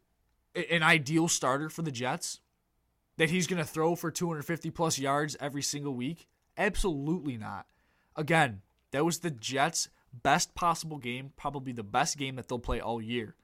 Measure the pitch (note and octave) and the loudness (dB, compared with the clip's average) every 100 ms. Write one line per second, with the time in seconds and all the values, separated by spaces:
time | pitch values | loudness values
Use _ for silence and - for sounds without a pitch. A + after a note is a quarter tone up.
0 | _ _ _ _ _ F3+ C#3+ E3+ D#3+ E3 | _ _ _ _ _ -6 0 4 6 6
1 | C#3 D#3+ D#3+ - - C3+ D#3 - D#3+ A#2+ | 4 4 4 2 2 2 0 -4 -4 -2
2 | B2 F3 - - _ _ _ _ _ _ | -2 -2 -6 -10 _ _ _ _ _ _
3 | _ - D#3+ F#3 E3+ F3 C#3+ D#3+ E3 E3 | _ 0 2 4 2 0 -2 0 2 2
4 | E3 - E3+ D#3 C#3+ D#3+ E3 - E3 - | -2 -2 -2 -4 -4 -4 -4 0 0 2
5 | C#3 C#3+ D3+ B2 C#3 C#3+ C3+ D3 C#3+ B2 | 2 2 0 -2 -4 -2 -2 -2 -4 -2
6 | B2+ E3 - _ _ - G3+ - G3+ C#3+ | -4 -6 -12 _ _ 0 0 2 2 2
7 | D3 F3+ D3 A#2 G#2 G2 - _ _ _ | 0 0 -2 -6 -6 -8 -12 _ _ _
8 | _ - D3 E3 C#3 G2 - _ _ C3+ | _ -6 2 4 4 0 -14 _ _ 0
9 | E3 E3 F3 A#2+ A#2+ C3+ D3 - - _ | 2 0 -4 -6 -2 0 2 0 -4 _
10 | _ A#2+ C3+ D#3+ - - F3 D#3+ D#3+ D3+ | _ -2 2 2 2 0 0 0 -4 -6
11 | B2 B2 C#3 - C#3+ C#3+ C3 A#2+ G2+ A#2+ | -6 -6 -8 -8 -6 -4 -6 -6 0 2
12 | D3 - C3+ C3 - B2 B2 A#2 A2 A#2 | 2 0 -4 -6 -6 -4 -2 -2 -2 -4
13 | A2 A#2+ G#2+ - | -4 -4 -4 -10